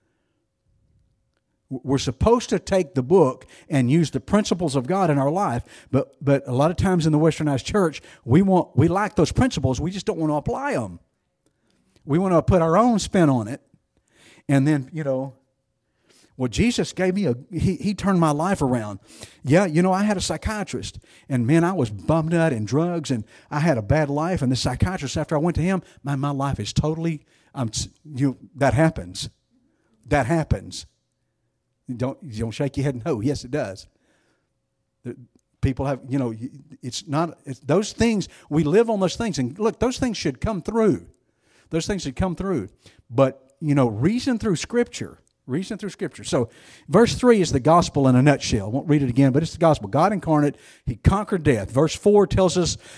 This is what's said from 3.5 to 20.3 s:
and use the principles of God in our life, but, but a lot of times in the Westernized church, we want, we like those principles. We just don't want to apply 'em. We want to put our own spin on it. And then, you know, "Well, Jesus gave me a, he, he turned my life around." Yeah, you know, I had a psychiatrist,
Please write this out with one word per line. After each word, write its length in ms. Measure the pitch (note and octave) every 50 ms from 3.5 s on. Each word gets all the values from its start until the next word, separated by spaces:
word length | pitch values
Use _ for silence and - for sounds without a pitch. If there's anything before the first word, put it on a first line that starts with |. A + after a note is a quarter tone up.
| - - - -
and 220 | E3 C#3 B2 A#2+
use 200 | C#3 E3+ E3 C3+
the 100 | - C3
principles 560 | - - - G#3 G#3 - A3 E3 F3+ D#3 B2+ C#3+
of 100 | A#2+ B2+
God 220 | F#3 G3 F#3+ D#3+
in 80 | D3 C#3
our 140 | C3 C#3+
life, 320 | D#3 F#3 G#3 E3+ A#2+ A#2+ - _ - - - -
but, 240 | - C3+ - - - -
but 260 | D#3 C3 C#3 C#3 - -
a 60 | B2
lot 180 | B2+ C#3+ E3
of 60 | F3+ -
times 280 | - G3 F#3 F3 D3+
in 60 | D#3+
the 80 | D3+ D3
Westernized 460 | D#3 D#3+ D3 - D#3 D3+ C#3 B2+ -
church, 360 | - - G#3+ F#3+ D#3+ C#3 - - - - _ -
we 180 | A#2 A#2 E3
want, 360 | G3+ F#3+ F#3+ F3 - - - -
we 100 | D3+ E3+
like 280 | E3+ F#3+ G#3+ G3 -
those 180 | - E3 - -
principles. 480 | - B3 C4 - - C3+ C3 C3 A#2
We 100 | D3 F3
just 140 | G3 G3 -
don't 140 | - G3+ D#3+
want 120 | D#3+ D3+
to 40 | D3+
apply 380 | D3 C#3 - A#3+ C4 C4+ C#4+ A#3+
'em. 280 | D3 A#2 G2 F2 F2 _ _ _ _ _ _ _ _ _ _ _ _ _ _ _ _ _ _ _ _ -
We 140 | - C3+ E3+
want 140 | G3 F#3+ F3+
to 80 | E3
put 200 | - - G3 F3+
our 160 | D#3+ E3 D#3+ F#3+
own 220 | A3+ B3 A#3 G3
spin 300 | - - - G3 E3+ D3
on 200 | C3+ B2 G#2+ G2+
it. 100 | C3+ - _ _ _ _ _ _ _ _ _ _ _ _ _ _ _ _ _ -
And 180 | C#3+ C3+ C3+
then, 240 | D3+ D#3 C#3+ B2+ - -
you 100 | D#3 D3+
know, 300 | C#3 C3 C3 C3 C#3 B2+ _ _ _ _ _ _ _ _ _ _ _ _ _ _ _ _ _ _ _ _ -
"Well, 100 | B2+ B2
Jesus 460 | A2 - F#3 A#3+ A#3 - F3 - -
gave 220 | - F#3 F#3 F#3
me 100 | G3+ G3+
a, 100 | C#3+ A#2+ A#2+ C#3+ -
he, 240 | G3 D#3 - F#3+ F#3
he 180 | C#3 - G3 G#3
turned 280 | - - G3+ F#3+ F3
my 100 | E3+ D#3
life 300 | D3 D3 D#3+ F#3+ G3+ -
around." 400 | D3+ C3 B2 A#2+ G#2+ G#2 G2+ F#2+ _ _ - - - - - _ -
Yeah, 220 | C#3 C#3+ F3+ G#3
you 160 | F3+ D3 D#3+
know, 100 | F3+ F#3+
I 120 | F#3 F#3+ G#3
had 120 | G#3+ G#3
a 60 | F#3
psychiatrist, 800 | - -